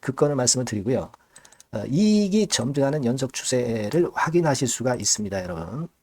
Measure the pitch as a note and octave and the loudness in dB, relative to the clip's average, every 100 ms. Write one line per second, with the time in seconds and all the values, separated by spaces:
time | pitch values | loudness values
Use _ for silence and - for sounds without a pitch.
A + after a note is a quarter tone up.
0 | - B2 D3 C#3 B2 B2+ B2+ G#2 G2 B2 | -6 0 2 2 2 0 -2 -4 0 -2
1 | E2+ - _ - - _ - A2 G#2 C#3 | -2 -12 _ -20 -20 _ -10 -8 -2 2
2 | G#3+ G#3+ G3+ G#3 G3+ - A#2+ C#3+ C#3 D3+ | 4 4 4 2 2 0 -2 0 0 2
3 | A#2+ C3+ C3 - - B2+ B2 A2+ G#2 D#3+ | 0 0 -2 -6 -2 0 0 -2 0 2
4 | E3+ - - E3+ D#3+ C#3+ B2 - A#2+ A#2+ | 0 0 0 2 2 2 0 0 -2 -2
5 | G#2 - G#2 F#2+ F2+ E2 E2 A#2+ E3+ _ | 0 -2 -2 -4 -4 -8 -8 -8 -10 _